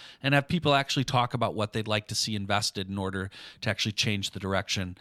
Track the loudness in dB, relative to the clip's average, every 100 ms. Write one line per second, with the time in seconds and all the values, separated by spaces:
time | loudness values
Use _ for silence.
0 | -18 -6 2 4 4 2 4 4 4 0
1 | 2 2 2 2 0 0 -2 -2 0 0
2 | 0 -2 -2 -2 0 0 0 -4 -4 -2
3 | -2 -2 -4 -8 -18 -6 -4 0 -2 0
4 | 0 -2 -4 -6 -2 0 0 -2 -4 -8